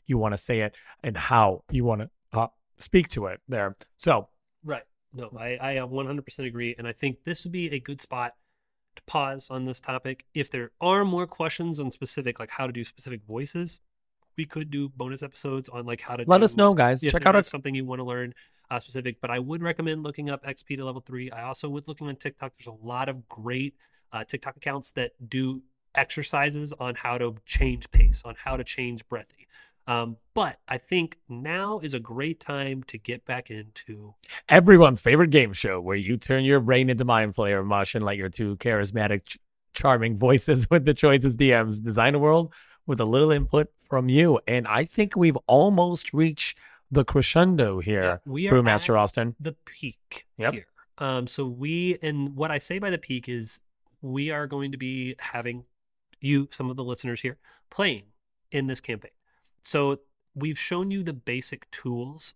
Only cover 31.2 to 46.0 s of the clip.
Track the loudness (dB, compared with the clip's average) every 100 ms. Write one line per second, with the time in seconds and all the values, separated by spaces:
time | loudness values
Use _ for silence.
31.2 | -16 -12 -8 -6 -6 -8 -8 -10 -10 -8
32.2 | -8 -8 -8 -6 -6 -8 -10 -14 -10 -10
33.2 | -8 -10 -10 -14 -16 -18 -18 -18 -20 -20
34.2 | -20 -10 8 10 12 12 10 6 4 6
35.2 | 6 6 4 0 -4 -4 -2 -2 -2 -4
36.2 | 0 0 4 4 4 2 2 2 2 2
37.2 | 2 0 0 0 0 0 0 -2 -2 -4
38.2 | -6 -4 -4 -2 0 0 0 -2 0 -2
39.2 | -6 -18 _ _ _ 0 2 4 2 2
40.2 | 4 4 4 2 4 4 4 4 6 6
41.2 | 4 4 4 4 2 -2 -2 2 2 4
42.2 | 4 4 2 -6 _ _ -4 0 2 4
43.2 | 4 4 2 2 0 _ -4 -2 4 6
44.2 | 6 4 2 -2 0 -2 0 0 0 4
45.2 | 4 4 6 6 8 6 2 0